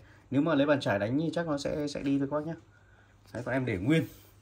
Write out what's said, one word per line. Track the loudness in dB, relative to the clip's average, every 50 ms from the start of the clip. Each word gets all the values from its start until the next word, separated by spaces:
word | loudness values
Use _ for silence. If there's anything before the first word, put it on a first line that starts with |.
| -8 -18 -20 -20 -8 -2
Nếu | 0 2
mà | 2 4 4
lấy | 4 4
bàn | 4 4 2
chải | 2 2 0 2
đánh | 0 0 0 0
thì | 0 0 -2
chắc | -2 -2
nó | -2 -2
sẽ, | -2 -2 -4 -4 -2 -4
sẽ | -4 -6 -4 -2
đi | 0 0 0
thôi | 0 0
các | -2
bác | -4 -4
nhá. | -4 -8 -10 -12 -20 -20 _ -20 -20 -20 -20 -20 _ -20 -20 -18 -14 -10
Đấy, | -8 -6
còn | -4 -2
em | -2 -2
để | -2 -2
nguyên. | -2 2 2 2 2 2 -2 -6 -18 -20 -20 -20 -20